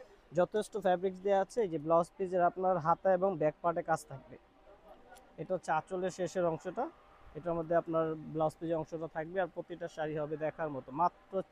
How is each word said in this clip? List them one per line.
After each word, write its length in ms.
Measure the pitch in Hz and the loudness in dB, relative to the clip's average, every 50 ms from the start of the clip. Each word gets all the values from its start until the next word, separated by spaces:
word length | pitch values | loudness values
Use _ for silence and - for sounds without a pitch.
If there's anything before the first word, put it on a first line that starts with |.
| - - - - _ _ 143 | -20 -20 -20 -20 _ _ 0
যথেষ্ট 440 | 170 180 - - 214 202 - - 208 | 0 0 2 2 -2 -2 -2 -6 0
ফ্যাব্রিক্স 400 | 185 185 180 175 185 196 185 185 | 2 2 2 4 2 -4 -4 -2
দেওয়া 200 | 185 202 196 196 | 0 2 2 2
আছে। 220 | 190 - - 247 | 2 0 0 -2
এই 60 | 220 175 | 0 0
যে 100 | 160 156 | -2 -4
ব্লাউজ 300 | 143 160 165 170 175 - _ | 2 4 4 4 4 2 _
পিসের 260 | - 196 180 185 180 | -6 -4 0 2 4
আপনার 360 | 175 175 - 185 185 185 185 170 | 4 4 2 2 0 2 2 2
হাতা 340 | 143 170 170 - - 190 | 2 2 2 4 4 4
এবং 260 | 185 180 185 202 185 147 | 4 4 4 0 2 2
ব্যাক 160 | 151 151 - - | 0 0 0 0
পার্টে 200 | - 170 165 175 | -2 -2 0 0
কাজ 240 | 165 170 160 156 - - | 0 0 -2 -2 -2 -10
থাকবে। 280 | 139 135 - - - - - _ _ _ _ - - - - - - - - - - - - - - - | -16 -16 -16 -20 -20 -20 -20 _ _ _ _ -20 -20 -20 -20 -20 -20 -20 -20 -20 -20 -20 -20 -20 -12 -12
এটা 160 | 156 - 185 | -6 -4 -4
হচ্ছে 180 | 165 - - | -4 0 0
আঁচলের 380 | 160 156 - - 190 180 185 180 | 0 0 0 -2 -4 -4 -2 -4
শেষের 340 | - - 180 165 - 190 175 | -2 -4 -4 -2 0 0 0
অংশটা, 460 | 170 160 151 - 185 165 226 277 330 - - - - - - - - - | 0 0 -2 -6 -8 -4 -4 -4 -4 -6 -14 -20 -20 -20 -20 -20 -16 -16
এটার 200 | 156 143 175 170 | -8 -4 -4 -2
মধ্যে 200 | 170 160 156 170 | -2 0 2 2
আপনার 380 | 165 - 170 160 165 160 160 160 | 2 2 2 0 0 0 0 -2
ব্লাউজ 400 | 156 151 156 151 160 156 156 - - | -6 -8 -8 -2 0 0 0 0 -2
পিসের 180 | 170 165 165 | -4 -2 -2
অংশটা 320 | 156 151 - 170 156 165 156 | -2 -2 -6 -8 -8 -8 -8
থাকবে। 280 | - 165 156 165 180 196 | -6 -8 -8 -4 -2 -2
আর 60 | 180 | -2
প্রতিটা 420 | 165 - 175 165 - 175 165 175 165 | -2 -4 -10 -10 -10 -10 -10 -10 -10
শাড়ি 280 | - 165 151 156 151 | -6 -6 -6 -4 -2
হবে 200 | 156 147 147 156 | -4 -4 -4 -4
দেখার 340 | 147 156 151 - - 165 151 | -4 -4 -4 -4 -4 -6 -4
মতো। 220 | 143 131 127 - | -4 -8 -10 -8
মাত্র 500 | 131 156 175 175 - - - - 190 190 - - | -2 0 0 0 0 -4 -12 -6 -6 -6 -6 -6